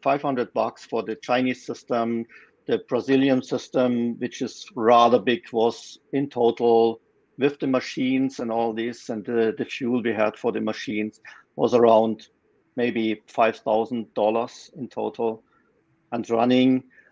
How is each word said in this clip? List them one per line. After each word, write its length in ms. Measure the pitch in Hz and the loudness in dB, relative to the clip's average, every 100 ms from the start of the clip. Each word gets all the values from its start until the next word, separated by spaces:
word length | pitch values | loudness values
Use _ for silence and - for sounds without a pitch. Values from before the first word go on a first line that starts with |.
five 180 | 143 139 | -4 -2
hundred 320 | 143 127 117 | -2 -4 -4
bucks 320 | 120 113 - | -2 -4 -4
for 200 | - 117 | -8 -8
the 100 | 110 107 | -6 -8
Chinese 480 | - 123 127 123 | -2 -2 0 -4
system, 640 | - - - 120 117 117 113 - _ _ - | -10 -12 -6 -4 -2 -4 -8 -16 _ _ -4
the 120 | 113 - | -4 -2
Brazilian 520 | 123 127 135 139 131 | -4 2 2 4 2
system, 800 | 127 127 - 139 127 120 120 117 | 0 -8 -4 0 0 0 -2 -4
which 240 | 123 - | -8 -8
is 240 | 120 - - | -10 -10 -16
rather 440 | 131 110 120 120 120 | -2 4 6 8 4
big, 220 | 98 117 - | 2 -2 -2
was 460 | 117 117 - - - - | 0 0 0 -16 -20 -8
in 160 | 139 139 | -6 -4
total 720 | 123 117 117 120 113 113 113 _ _ _ - | 0 0 2 4 4 4 0 _ _ _ -2
with 220 | 139 143 | -2 0
the 80 | 139 | -2
machines 720 | 131 - - 131 131 135 - | -2 -4 -4 -2 0 -2 -4
and 100 | 117 | -4
all 220 | 113 117 | -2 -2
this, 380 | 110 117 117 - | -2 -6 -8 -10
and 140 | 110 | -8
the, 300 | 101 117 113 110 | -4 0 0 -2
the 80 | |
fuel 380 | - - 120 123 | -6 -6 -2 -2
we 100 | 113 | -2
had 240 | 107 107 - | 0 -2 -2
for 140 | 120 | -4
the 100 | 110 | -4
machines 600 | 110 110 - 107 107 - - - _ | -4 -6 -6 -6 -6 -8 -20 -20 _
was 180 | - 120 | -4 0
around 540 | 120 117 110 113 107 - _ _ _ _ | 4 6 6 4 -2 -10 _ _ _ _
maybe 480 | - 120 117 110 107 _ | -4 -4 -2 -4 -4 _
five 280 | - 113 110 | 0 0 0
thousand 540 | - 110 113 123 104 | -2 -2 -2 -6 -8
dollars 540 | - 107 113 123 - - - | -2 0 0 -4 -10 -20 -14
in 120 | 120 | -12
total 560 | - 107 - 113 110 _ _ _ _ _ _ - | -8 -8 -4 -6 -6 _ _ _ _ _ _ -12
and 160 | 120 110 | -8 -2
running. 560 | 113 123 127 131 131 - _ _ | 0 4 4 4 2 -2 _ _